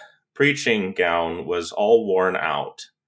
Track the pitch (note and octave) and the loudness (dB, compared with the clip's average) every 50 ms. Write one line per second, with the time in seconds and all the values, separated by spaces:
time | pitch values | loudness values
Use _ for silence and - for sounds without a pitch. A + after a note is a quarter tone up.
0 | - - _ _ _ _ _ - C#3 D3 C#3+ C#3+ - B2 A2+ G#2+ F#2+ F#2 G2 - | -18 -20 _ _ _ _ _ 0 2 2 0 0 0 0 0 0 0 -2 -2 0
1 | F2+ E2+ E2+ E2+ E2+ E2 E2+ F2 E2 D#2+ F2 F2 E2 E2 - - G#2 G#2+ A#2 A2+ | 0 2 2 0 0 -2 -4 -6 -6 -4 -4 -4 -4 -4 -4 -2 4 4 4 4
2 | G#2+ G2+ F#2 F#2 F#2 F#2 F2+ - - D#2+ D2 D2 - - - - - - _ _ | 4 2 2 2 2 2 0 -2 -2 -2 -4 -4 -6 -8 -12 -16 -20 -20 _ _
3 | _ | _